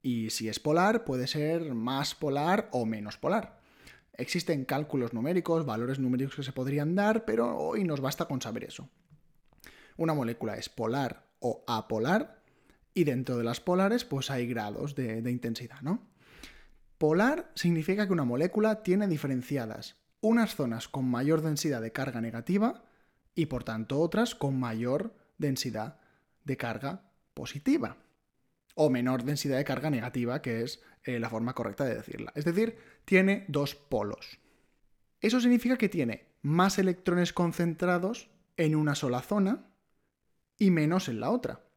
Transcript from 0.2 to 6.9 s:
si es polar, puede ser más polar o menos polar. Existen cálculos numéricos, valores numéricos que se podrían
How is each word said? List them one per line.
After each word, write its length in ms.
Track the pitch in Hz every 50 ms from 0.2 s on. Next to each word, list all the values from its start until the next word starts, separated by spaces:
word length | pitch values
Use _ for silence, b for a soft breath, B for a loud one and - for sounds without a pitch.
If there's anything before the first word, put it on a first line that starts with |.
| 110 110
si 180 | - - 113 110
es 120 | 104 -
polar, 440 | - 147 151 170 185 208 226 226 226
puede 220 | - 131 127 123
ser 480 | 131 - 156 147 156 165 170 170 151 123
más 400 | 113 113 123 135 139 143 - -
polar 540 | - 156 147 135 143 151 170 190 208 - -
o 120 | - 127 117
menos 320 | 110 113 107 104 104 -
polar. 440 | - - 147 190 226 - - - B B B B B B B B B B B
Existen 540 | - - 127 - - 180 - - 160 139 131
cálculos 480 | - 143 139 151 - - 135 120 113 -
numéricos, 500 | 113 117 151 180 185 170 - 165 160 156
valores 340 | 135 107 113 120 123 135 139
numéricos 380 | 131 123 127 123 135 139 -
que 60 | 147
se 100 | 139 131
podrían 420 | - 131 127 135 143 147 147 156